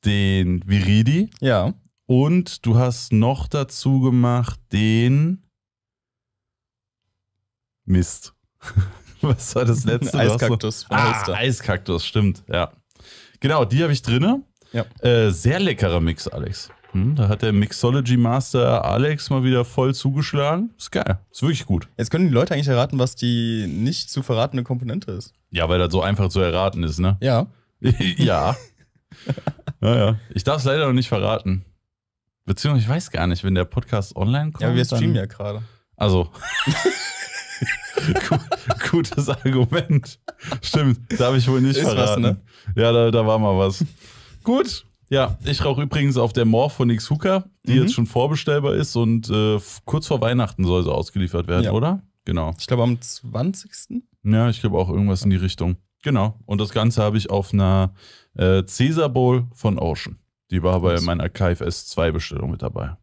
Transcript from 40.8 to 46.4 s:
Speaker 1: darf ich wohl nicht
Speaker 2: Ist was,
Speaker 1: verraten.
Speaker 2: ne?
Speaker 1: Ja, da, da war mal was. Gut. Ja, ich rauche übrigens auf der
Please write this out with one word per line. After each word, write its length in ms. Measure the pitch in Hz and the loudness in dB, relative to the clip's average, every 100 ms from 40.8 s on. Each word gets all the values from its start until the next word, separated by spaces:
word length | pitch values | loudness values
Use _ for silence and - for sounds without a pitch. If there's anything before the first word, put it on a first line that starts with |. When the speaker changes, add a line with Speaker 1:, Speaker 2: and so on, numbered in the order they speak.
| 143 120 - 226 | 2 0 -2 0
Speaker 1:
darf 160 | 127 131 | 2 2
ich 120 | 120 | 2
wohl 140 | 131 | 2
nicht 160 | 131 135 | 2 2
Speaker 2:
Ist 80 | - | 2
was, 80 | |
Speaker 1:
verraten. 280 | 107 104 104 | 2 2 2
Speaker 2:
ne? 160 | 117 95 - _ - 98 | 2 0 -8 _ -8 0
Speaker 1:
Ja, 160 | 117 | 4
da, 200 | 117 117 | 4 4
da 140 | 117 110 | 4 2
war 140 | 110 | 2
mal 180 | 107 95 | 2 2
was. 260 | 95 95 156 - - - - - | 2 0 -6 -6 -20 -20 -20 -8
Gut. 420 | - 247 262 - - _ _ | -2 0 0 -4 -16 _ _
Ja, 280 | 139 127 - | 0 0 -2
ich 200 | 139 143 | -4 -2
rauche 200 | 147 131 | 0 0
übrigens 340 | 143 151 139 123 | -2 0 0 2
auf 160 | 117 | 0
der 120 | 113 | 2